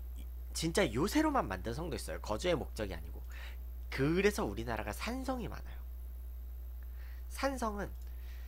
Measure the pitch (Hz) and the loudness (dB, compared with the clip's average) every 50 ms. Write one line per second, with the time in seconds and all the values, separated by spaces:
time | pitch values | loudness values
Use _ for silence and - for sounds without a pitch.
0 | - - - - - - - - - - - - 160 170 170 214 190 127 104 123 | -6 -6 -6 -6 -6 -6 -6 -8 -8 -4 -2 0 2 4 6 6 6 6 6 4
1 | 170 214 - 302 311 311 277 240 - 104 92 92 90 113 123 151 170 165 123 98 | 4 6 6 6 6 6 6 4 2 2 0 -2 -2 -2 -2 -2 -2 -2 -2 -4
2 | - - 82 87 - - 107 110 170 180 170 123 95 - - - 107 95 85 80 | -2 -4 -4 -4 0 0 0 2 4 4 4 4 2 -2 -2 -2 -2 -2 -2 -4
3 | - - - - - - - - - - - - - - - - - - - - | -4 -6 -6 -8 -8 -8 -8 -8 -8 -6 -6 -6 -6 -6 -6 -6 -6 -4 2 4
4 | 135 151 170 185 190 208 202 226 180 110 101 113 113 120 113 107 104 104 104 - | 4 6 6 6 6 6 6 4 0 0 0 -2 -2 0 0 0 0 -2 -2 -2
5 | - 220 247 262 262 269 262 240 196 - - - - - - - - - - - | -2 -2 -2 0 0 0 0 0 -2 -4 -4 -6 -6 -8 -6 -6 -6 -6 -6 -8
6 | - - - - - - - - - - - - - - - - - - - - | -8 -8 -8 -8 -8 -8 -6 -8 -8 -8 -8 -8 -8 -6 -6 -6 -6 -6 -6 -6
7 | - - - - - - - - 269 277 269 247 240 214 202 202 185 - - - | -6 -6 -6 -6 -6 -6 -2 2 2 2 4 4 2 2 2 0 -2 -2 -4 -6
8 | - - - - - - - - - | -6 -6 -6 -6 -6 -6 -6 -6 -6